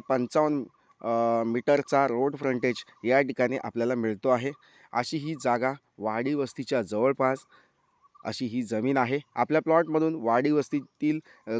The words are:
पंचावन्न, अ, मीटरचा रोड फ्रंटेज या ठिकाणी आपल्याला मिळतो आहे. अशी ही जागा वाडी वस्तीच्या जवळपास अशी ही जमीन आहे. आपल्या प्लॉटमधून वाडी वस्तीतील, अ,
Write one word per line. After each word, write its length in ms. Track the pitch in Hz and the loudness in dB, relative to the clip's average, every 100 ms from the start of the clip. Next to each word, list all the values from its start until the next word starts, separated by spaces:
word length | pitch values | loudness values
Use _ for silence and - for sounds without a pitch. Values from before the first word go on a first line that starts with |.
| - | -2
पंचावन्न, 540 | 135 123 160 151 147 120 _ _ _ | -2 0 0 2 0 -6 _ _ _
अ, 420 | 113 117 117 117 | -2 0 2 0
मीटरचा 640 | 113 117 120 143 135 139 139 | 0 -2 2 2 2 2 2
रोड 280 | 117 135 135 | 2 -2 -2
फ्रंटेज 400 | 139 123 127 117 - _ | -2 0 0 -2 -8 _
या 180 | 110 131 | 2 2
ठिकाणी 360 | 135 127 123 131 | 2 0 0 -2
आपल्याला 320 | 120 117 117 123 | -6 -2 -2 0
मिळतो 340 | 113 104 135 | -2 -2 0
आहे. 220 | 123 131 139 _ _ _ | 0 0 -8 _ _ _
अशी 240 | - 123 160 | -4 -4 -4
ही 180 | 147 160 | -6 -4
जागा 300 | 135 120 127 139 _ - | 0 0 0 -4 _ -8
वाडी 360 | 104 110 135 | -4 -2 -2
वस्तीच्या 480 | 147 131 - 127 131 | -2 -4 -6 -2 -2
जवळपास 560 | 95 104 127 135 131 135 - _ _ _ _ _ _ _ - | -2 0 0 2 0 0 -8 _ _ _ _ _ _ _ -10
अशी 200 | 110 123 | -6 -4
ही 180 | 120 | -4
जमीन 340 | 110 110 120 139 | -2 -2 0 0
आहे. 220 | 120 139 - - | 0 -2 -4 -2
आपल्या 260 | 123 151 | 0 0
प्लॉटमधून 540 | 156 160 160 156 160 160 | 2 2 2 0 0 0
वाडी 360 | 113 117 147 | 2 2 4
वस्तीतील, 680 | 151 131 147 131 - 151 156 - - - | 2 0 -2 -6 -4 -2 -2 -6 -16 -6
अ, 40 | 113 | -6